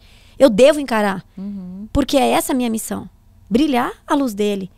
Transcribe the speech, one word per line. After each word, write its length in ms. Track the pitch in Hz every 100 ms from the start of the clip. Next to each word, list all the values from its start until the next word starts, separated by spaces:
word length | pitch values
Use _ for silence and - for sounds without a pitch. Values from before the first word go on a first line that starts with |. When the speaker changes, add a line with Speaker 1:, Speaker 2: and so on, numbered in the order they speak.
| - - - -
Speaker 1:
Eu 100 | 262
devo 300 | 202 269 302
encarar. 460 | 269 220 208 190 - -
Speaker 2:
Uhum. 500 | 202 196 180 190 220
Speaker 1:
Porque 240 | 277 - 277
é 140 | 240
essa 240 | 269 339
a 20 | 262
minha 140 | 240
missão. 400 | 220 - 196 190 _ _ _ -
Brilhar 420 | 226 302 240 302 - -
a 80 | 294
luz 180 | 269
dele. 380 | 202 208 196 185